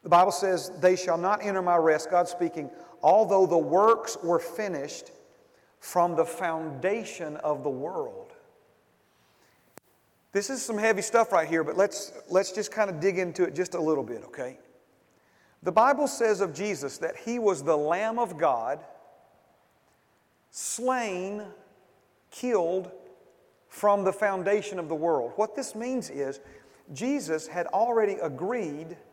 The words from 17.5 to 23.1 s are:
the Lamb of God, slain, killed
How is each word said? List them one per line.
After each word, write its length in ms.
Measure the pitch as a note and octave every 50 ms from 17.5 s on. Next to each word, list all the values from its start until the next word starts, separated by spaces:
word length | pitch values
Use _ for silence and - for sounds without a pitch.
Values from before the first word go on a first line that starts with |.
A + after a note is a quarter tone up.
| F#3 D3
the 160 | C#3+ D#3+ D#3+ D3+
Lamb 400 | D3 D3+ E3+ F#3 G#3+ A3 A3+ A#3
of 180 | A#3+ F#3+ F3
God, 480 | D3 D#3+ D3+ B2+ A#2+ A2+ B2 C#3+ D#3 - - - - - - _ _ _ _ _ _ _ _ _ _ _ _ _ _ _ _ _ _ _ _ _ _ _ _ _ _ _ _
slain, 960 | _ - - - - - A#3 B3+ C4 B3+ A#3 G#3+ F#3 F3+ F#3 G3 G3+ G#3 G#3 G3 - - - _ _ _ _ _ _ _ _ _ _ _ _ _
killed 600 | - - - B3 A#3+ G3 E3+ E3 F3+ F#3+ F#3 F3+ - - - -